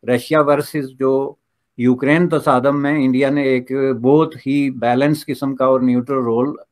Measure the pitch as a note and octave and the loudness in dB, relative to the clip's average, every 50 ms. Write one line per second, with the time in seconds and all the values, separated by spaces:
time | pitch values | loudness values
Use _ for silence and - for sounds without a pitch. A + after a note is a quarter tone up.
0 | - - B2 B2 - - D#3 D#3 D3 C#3 D3 C#3+ D3 - - D#3 C#3 C3 C3 B2+ | 0 0 -2 -2 0 0 0 2 2 2 2 0 0 -4 -6 -6 -6 -6 -6 _
1 | C3+ C3 C3+ C3+ C#3 C#3 D3 _ _ _ _ _ _ _ _ - A#2+ B2 B2+ B2+ | 0 0 0 0 -2 -4 -8 _ _ _ _ _ _ _ _ -2 2 2 2 2
2 | - C3+ D3 E3 F3+ E3+ E3+ D3 B2+ D#3 C3+ B2+ A#2+ C#3 C#3+ C#3+ C#3 C#3+ D3 D#3 | 2 0 2 2 2 0 0 -2 0 2 2 2 2 2 0 0 -2 -2 -2 0
3 | C3+ C3 B2+ B2+ C#3 C3+ C#3 D3 C#3 C3+ C3 B2+ B2+ - C3 C#3 C3+ C3+ C3 A2+ | 0 0 2 2 0 0 0 0 0 0 0 -2 -2 -4 -4 -2 -2 -2 -2 0
4 | A#2 C3 C#3+ D3+ D#3+ D#3+ D#3+ B2 - C3+ C3+ C#3+ C#3+ C#3 C3 B2+ A2 A#2+ A#2+ B2 | 2 4 4 4 4 2 -4 -10 -6 -4 -2 0 -2 -2 -4 -2 -2 0 0 2
5 | C#3 D3 D#3 D3 - - C#3 B2+ - C#3 C3+ B2+ C3 C3 C3 C3 B2+ B2+ B2 B2 | 2 0 0 -2 -4 -10 -8 -6 -6 -8 -4 -2 0 2 2 2 2 2 0 0
6 | A#2+ B2 C#3+ C3+ B2 A#2 A2+ A#2 B2+ C#3+ D3 - - _ | -2 -2 -4 -2 -2 -2 0 0 0 -2 -4 -10 -16 _